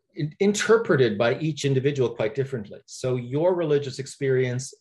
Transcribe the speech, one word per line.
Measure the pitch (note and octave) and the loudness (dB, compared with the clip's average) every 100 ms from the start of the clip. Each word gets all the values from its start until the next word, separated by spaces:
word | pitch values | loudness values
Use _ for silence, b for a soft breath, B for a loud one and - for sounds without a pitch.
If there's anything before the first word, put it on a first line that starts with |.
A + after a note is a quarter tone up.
| _ - | _ -8
in-, | D3+ - | -6 0
interpreted | G3+ G3+ - A3+ A3+ D3 A#2 G2+ | 2 2 4 4 4 4 4 2
by | A#2 G2 | 0 0
each | D#3 C#3+ C#3 | -2 -2 0
individual | C3 C#3 C3 A#2 | 2 0 0 -2
quite | - A2 C3+ | 0 -4 -2
differently. | C3 A#2+ G2+ - - | -4 -4 -8 -16 -18
So | - B2+ B2+ | -8 -4 -4
your | A#2+ C#3+ F3 F3 | -4 0 0 2
religious | D#3 C#3+ C#3 C3+ | 2 0 0 -10
experience | C3+ - C#3 C3 B2+ B2 - - | -12 -4 0 2 0 -2 -8 -12